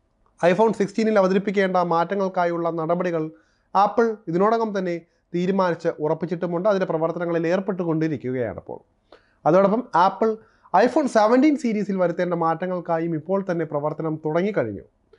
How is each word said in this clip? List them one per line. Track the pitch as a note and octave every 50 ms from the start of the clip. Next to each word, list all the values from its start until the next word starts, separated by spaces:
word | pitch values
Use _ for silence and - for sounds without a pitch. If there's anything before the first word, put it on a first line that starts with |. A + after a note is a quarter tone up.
| _ _ _ _ _ _ _ _ - F3
iPhone | F#3 F3 A3+ A3+
സിക്സ്റ്റീനിൽ | G3+ - G3+ F#3+ - - A3 A3 G#3+ G3+
അവതരിപ്പിക്കേണ്ട | F#3+ F#3 F#3+ G3+ G3 G#3+ F#3+ G3+ G3 F#3 F#3
മാറ്റങ്ങൾക്കായുള്ള | F3+ F3+ F3 E3 E3+ E3+ F3 G3+ G3+ G3 F#3 F#3 F3+ F3 F3 E3+ E3+ E3+ E3+
നടപടികൾ | E3 E3 D#3+ D#3+ E3+ F3+ F3+ F3+ E3+ D#3+ D#3 D#3 D#3 _ _ _ _ _ _ _ -
ആപ്പിൾ | F#3 G3+ G#3+ G#3+ B3 A#3 A3+ A3 G#3+ _ E3
ഇതിനോടകം | E3 F3 G3 A3 A#3 A3+ A3+ A3 G3 G3
തന്നെ | F#3 F3 E3+ E3 E3 _ _ _ _ _ -
തീരുമാനിച്ച് | F3 F3+ F3+ G3 G3 F#3 F3+ E3 E3 - E3+ - -
ഉറപ്പിച്ചിട്ടുമുണ്ട്. | D3+ D#3 D#3+ D#3 F#3+ D#3+ F#3 E3+ F#3 F3 E3+ E3+ F#3 G#3+
അതിന്റെ | G3+ F#3+ F#3
പ്രവർത്തനങ്ങളിൽ | F3+ E3 D#3 D#3+ E3 E3 E3+ F3 E3+ E3+ E3+ E3+
ഏർപ്പെട്ടുകൊണ്ടിരിക്കുകയാണ് | D#3+ F3+ G3+ F#3+ G#3 F#3+ F3 F3+ E3 D#3 D#3 D#3+ D#3+ D3+ A#2+ - B2 B2+ C3 A#2+ G#2 F2
ഇപ്പോൾ. | - - - - - _ _ _ _ _ _ - _ _ _ _ _ _
അതോടൊപ്പം | D3 E3 F#3+ G3 G3 G3+ B3 B3 - -
ആപ്പിൾ | D#3+ F3+ G3 F#3+ - A3 A3+ A3 A3 _ _ _ _ _ - - F3+ A3+
iPhone | B3 - D#4+ D4
സെവൻറ്റീൻ | A#3+ - A3 G#3 A3 A#3+ C4 B3+ D#4 D4
സീരീസിൽ | B3 - A#3 G#3 G#3+ G3 F#3+ G3
വരുത്തേണ്ട | F#3 F3+ F3 E3+ F3+ F3+ F3+ F3
മാറ്റങ്ങൾക്കായും | E3+ E3 E3 E3 D#3+ F3+ F#3 F#3 F3+ E3+ - E3 E3 E3 E3+ E3
ഇപ്പോൾ | D3+ - - F#3+ G3 F#3+ F#3
തന്നെ | F3 E3+ D#3+
പ്രവർത്തനം | D#3+ D3+ D3 C#3+ D3+ D#3 - D#3+ D#3+ D#3 D#3 -
തുടങ്ങിക്കഴിഞ്ഞു. | D3+ D#3 E3+ F#3 G#3 G3+ F3 B2 A2 G2+ E2+ - _ _ _ _ _ -